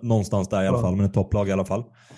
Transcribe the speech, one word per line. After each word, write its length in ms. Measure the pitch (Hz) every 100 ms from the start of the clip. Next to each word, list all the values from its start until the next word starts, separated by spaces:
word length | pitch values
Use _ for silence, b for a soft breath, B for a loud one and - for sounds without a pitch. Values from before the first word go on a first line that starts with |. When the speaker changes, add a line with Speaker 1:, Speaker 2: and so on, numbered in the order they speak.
Speaker 1:
någonstans 460 | 120 113 95 101 90
där 160 | 101
i 20 | 95
alla 120 | 120
Speaker 2:
Ja. 40 |
Speaker 1:
fall, 140 | 113 95
men 100 | 98
ett 80 |
topplag 340 | 104 95 104 98
i 40 |
alla 120 | 98
fall. 200 | 95 98 120 B B